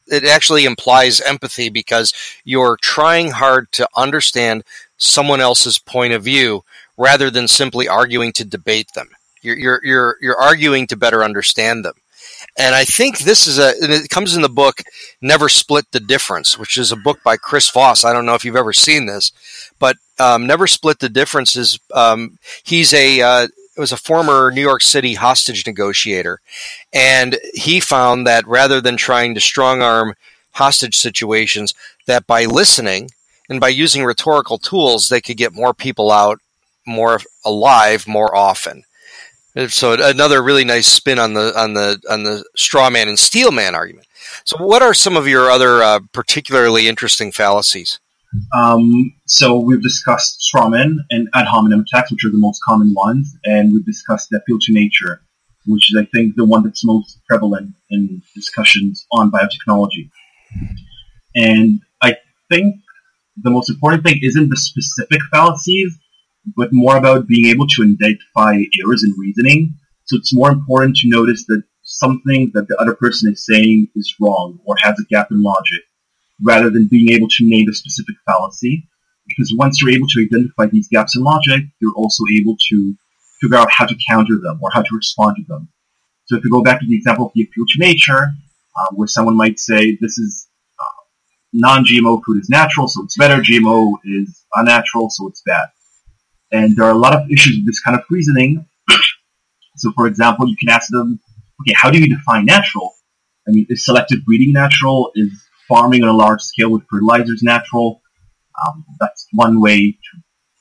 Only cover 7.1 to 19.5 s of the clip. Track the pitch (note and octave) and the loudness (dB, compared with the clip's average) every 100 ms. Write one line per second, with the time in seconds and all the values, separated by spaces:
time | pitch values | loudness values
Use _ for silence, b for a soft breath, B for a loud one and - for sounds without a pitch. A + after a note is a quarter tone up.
7.1 | C#3 C#3 A#2+ A#2+ - C3+ A#2+ A#2 G2 B2 | 2 2 -2 0 0 0 -2 -2 0 0
8.1 | A#2+ A#2 - G#2+ F2 E2 A2 A2 - B2 | 0 -4 -6 -8 -10 -4 -4 -4 -14 -16
9.1 | _ _ _ A#2 A#2 B2+ B2+ C3 C3 B2 | _ _ _ -10 -6 -2 -2 0 0 0
10.1 | A#2 C3 B2 C3+ D#3+ D3+ C3+ B2+ A2 A#2 | -4 -4 0 2 2 2 0 -4 -2 0
11.1 | A2+ G#2+ G2+ - - A2+ A#2 F2+ - _ | 0 0 -2 -4 -2 -2 -4 -8 -14 _
12.1 | B B B B - C3 C3 C3+ - C4 | B B B B -4 0 2 2 0 0
13.1 | - C#3 A3+ E3 C#3 C3+ B2+ D#3 D3+ D3+ | 0 0 2 2 2 2 2 -2 -2 -2
14.1 | F3+ E3+ E3+ C#3+ B2 C#3 - - B B | -6 -2 0 0 2 0 0 -14 B B
15.1 | B C3 D3+ D3 - - D3 - B2 G#2 | B 0 2 2 0 2 -2 -2 -8 -2
16.1 | C#3 - F2 - - G#2 - A2+ A2 G#2 | -2 -2 -4 -4 -4 -6 -6 -4 -4 -4
17.1 | D3 - A2+ - C#3+ - B2+ C3 A#2 A#2 | -2 -2 -2 -2 0 0 4 4 4 2
18.1 | A#2+ A#2 A#2 B2 A#2+ A2+ G2+ - D3+ A2 | 0 0 -2 -2 -2 -2 0 2 0 -2
19.1 | G2+ - B B | -6 -6 B B